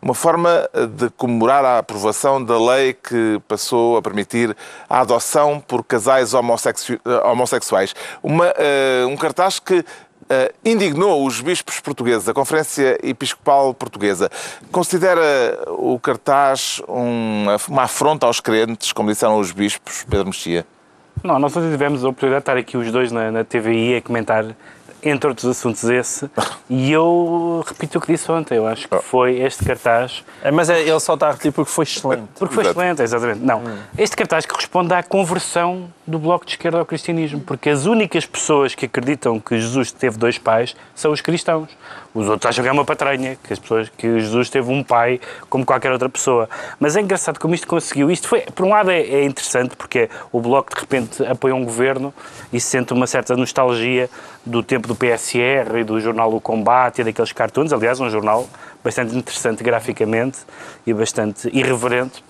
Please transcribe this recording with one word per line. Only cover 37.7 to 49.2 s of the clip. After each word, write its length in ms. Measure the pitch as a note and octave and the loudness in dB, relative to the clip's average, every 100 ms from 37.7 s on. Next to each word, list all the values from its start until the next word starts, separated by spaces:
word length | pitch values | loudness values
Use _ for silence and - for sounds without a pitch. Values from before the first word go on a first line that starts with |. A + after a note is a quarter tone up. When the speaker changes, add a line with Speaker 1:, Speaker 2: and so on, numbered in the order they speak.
Speaker 2:
as 160 | D3 D3 | 2 4
únicas 400 | A3+ G#3 E3+ - | 2 2 0 -2
pessoas 480 | - - D3+ C3+ | -6 2 4 4
que 100 | - | 0
acreditam 560 | B2 - B2 C#3+ C3 A2+ | -4 -2 -2 0 0 -2
que 180 | - A#2 | 0 -2
Jesus 320 | A2+ C3 B2 | 0 -2 -2
teve 280 | - B2+ A2 | -2 -2 2
dois 180 | A#2 A#2 | 0 0
pais 400 | - A2+ B2 - - | 2 2 0 -6 -20
são 160 | - D#3 | -4 0
os 120 | D3+ | 0
cristãos. 480 | - E3 - D#3+ D#3 - - - - | 0 -2 0 -2 -2 -16 -20 -20 -10
Os 140 | A2+ G#2 | -4 0
outros 220 | G#2+ B2 | 2 2
acham 120 | A#2 | 0
que 60 | B2+ | 2
é 40 | |
uma 120 | C#3+ | 2
patranha, 540 | C3+ D3+ C#3 C3+ C3 C3 | 0 0 0 0 -2 -8
que 80 | - | -8
as 60 | G2+ | -10
pessoas, 300 | - A2+ A2 | -2 -2 -2
que 320 | _ A2+ A#2 | _ 0 0
Jesus 300 | A2 A2+ B2 | 2 0 0
teve 200 | C#3 A#2+ | 0 0
um 120 | C#3 | -2
pai 380 | C3 A#2+ A#2+ B2+ - - - | 2 2 2 -2 -6 -18 -6
como 160 | C3 | -4
qualquer 260 | B2 C3 C3 | 0 0 2
outra 180 | B2+ B2+ | 0 -2
pessoa. 400 | - - B2 A2 - - - | -2 2 2 0 -6 -14 -2
Mas 180 | D3 E3 | 0 0
é 40 | |
engraçado 380 | G3+ F#3 - D3 | 0 -2 -2 -4
como 160 | E3 | -2
isto 120 | E3+ - | -2 0
conseguiu. 440 | E3+ - C#3 C#3+ | -4 -2 0 2
Isto 180 | F3 - | 2 0
foi, 120 | A#3 | -2
por 260 | - - F#3 | -2 -2 2
um 40 | |
lado, 200 | G#3 G3 | 4 4
é, 100 | F3 | 2
é 240 | G#2+ C#3 | 2 2